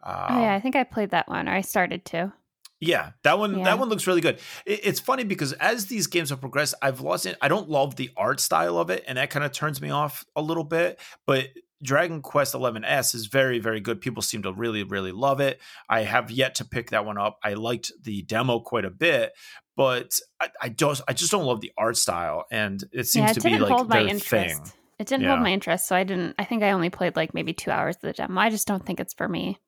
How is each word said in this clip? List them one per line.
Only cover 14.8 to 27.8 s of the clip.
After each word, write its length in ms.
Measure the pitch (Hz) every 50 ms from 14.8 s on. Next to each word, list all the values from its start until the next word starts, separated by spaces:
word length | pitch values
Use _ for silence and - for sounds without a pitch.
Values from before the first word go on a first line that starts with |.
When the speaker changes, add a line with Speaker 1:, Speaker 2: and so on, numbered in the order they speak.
Speaker 2:
really 300 | 98 92 98 98 95 92
love 280 | 92 107 131 139 139 139
it. 200 | 139 135 - - - - - - -
I 140 | - 110 113
have 300 | 107 101 110 123 120 110
yet 240 | 117 131 131 131 -
to 100 | - 113
pick 240 | - - 123 113 -
that 160 | 110 107 104
one 140 | 107 104 101
up. 180 | 101 107 - - -
I 100 | 107 101
liked 380 | 107 113 120 123 123 - - - -
the 220 | - 113 104 98 82
demo 360 | - 110 113 127 131 120 117
quite 240 | - - 123 113 98
a 40 | 92
bit, 440 | 90 - 160 170 151 123 113 - - - - - - - _ _ _
but 420 | - 135 131 127 123 127 - - - - - _ _
I, 100 | 160 - - -
I 100 | 135 123
don't, 300 | 110 - 156 143 147 127 -
I 60 | - 131
just 180 | - - -
don't 140 | - - 156
love 160 | 127 123 107
the 100 | 107 - -
art 200 | - 110 113 117
style, 480 | - - - 87 85 87 78 76 85 - -
and 340 | 117 110 107 98 98 98 98 -
it 160 | - 123 117
seems 180 | - - 226 214
Speaker 1:
Yeah, 40 | 214
it 20 | 220
Speaker 2:
to 60 | -
be, 80 | - 339
Speaker 1:
didn't 100 | - - -
Speaker 2:
like, 80 | - 254
Speaker 1:
hold 160 | 247 254 220
my 100 | 226 214
Speaker 2:
their 80 | 107
Speaker 1:
interest. 200 | 95 101 101 - - 120 107 92 85 78 73 73
Speaker 2:
thing. 80 | 98 - _ _ _ _ -
Speaker 1:
It 60 | -
didn't 220 | - 262 269 -
hold 100 | - 277
Speaker 2:
Yeah. 60 | 247 240
Speaker 1:
my 80 | 185
interest, 360 | 190 302 - - 165 180 -
so 80 | - 185
I 80 | 180 185
didn't, 300 | 185 196 180 180 - - -
I 40 | 185
think 200 | - 233 226 208
I 80 | 196
only 180 | 202 185 165 175
played, 260 | - - 180 165 165
like, 160 | 165 160 156
maybe 220 | - 170 - 170 165
two 160 | - - 156
hours 280 | 143 -